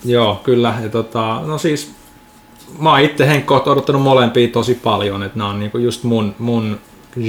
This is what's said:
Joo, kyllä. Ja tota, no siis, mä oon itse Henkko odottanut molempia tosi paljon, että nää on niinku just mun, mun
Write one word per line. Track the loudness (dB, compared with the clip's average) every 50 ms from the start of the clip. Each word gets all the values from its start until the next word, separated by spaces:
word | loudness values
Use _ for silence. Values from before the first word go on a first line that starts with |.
| -2
Joo, | 0 2 2 2 2 0 -2 0
kyllä. | 0 2 2 2 0 -2 -4
Ja | -6 -4
tota, | -4 -4 -4 -2 -4 -4 -2 -2 -4 -6 -6
no | -6 -6 -4
siis, | -2 -2 -2 -2 -6 -14 -18 -20 -20 -20 -20 -20 -20 -20 _ -20 -20 -20 -20 -20 -20 -20 -10 -2
mä | 2 2
oon | 4 4
itse | 4 2 2 2 2 2
Henkko | 2 0 2 2 0 2 2
odottanut | 2 0 0 2 0 0 2
molempia | 2 4 4 4 4 4 4 2 2 2
tosi | 2 -2 0 0 -2
paljon, | -2 0 -2 0 0 0 -2 -4 -4
että | -6 -6 -6 -6
nää | -6 -4
on | -4 -4
niinku | -6 -4 -4 -2
just | -2 -2 -2 -2 -4
mun, | -2 0 0 0 -2 -4 -6
mun | -4 -2 -2 -2 -2 -4 -6 -8 -12 -20 -20 -20 -20 -14 -10 -6 -6